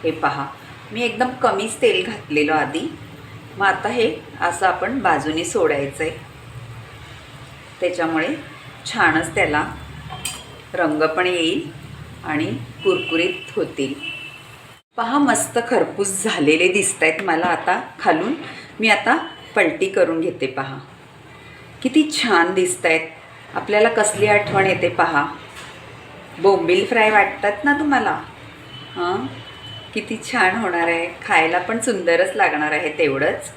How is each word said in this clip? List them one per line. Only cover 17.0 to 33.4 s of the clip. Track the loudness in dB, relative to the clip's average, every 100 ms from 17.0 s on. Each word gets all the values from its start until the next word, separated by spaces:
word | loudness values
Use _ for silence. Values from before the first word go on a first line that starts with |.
| 2 2
मला | 0 0 0
आता | 0 0 -2 -2 -2
खालून. | 2 2 2 -4 -8 -14 -18 -2
मी | 2
आता | 2 4 0 0 -14 -4 2
पलटी | 2 2 -2
करून | 2 2 2
घेते. | -2 -4 -6
पहा, | -4 -8 -10 -14 -20 -20 -20 -20 -20 -20 -20 -20 -6
किती | 2 4 4
छान | 0 2 4 4
दिसतायत. | 4 0 0 2 2 0 -12 -20 -20 -8
आपल्याला | -8 0 4 4
कसली | 4 0 2 4
आठवण | 4 4 2 2
येते | 2 0
पहा. | 2 2 2 0 -6 -14 -16 -16 -18 -18 -18 -18 -20 -18 2
बोंबील | 4 4 4 2 4
फ्राय | 4 6
वाटतात | 6 4 2 -2 0
ना | 0 2
तुम्हाला? | 2 2 2 -2 -8 -18 -20 -20 -18 -18 -14 -6
हं? | -2 -2 -4 -10 -16 -16 -16 -16 -8
किती | -8 -6 -8 -4
छान | 2 2 2
होणार | 0 0 0
आहे, | 0 -2 -8
खायला | 2 4 4 2
पण | 0 -2
सुंदरच | 0 0 2 4 2 2
लागणार | 2 2 0
आहे | 0 -2 0
तेवढंच. | 2 2 0 -2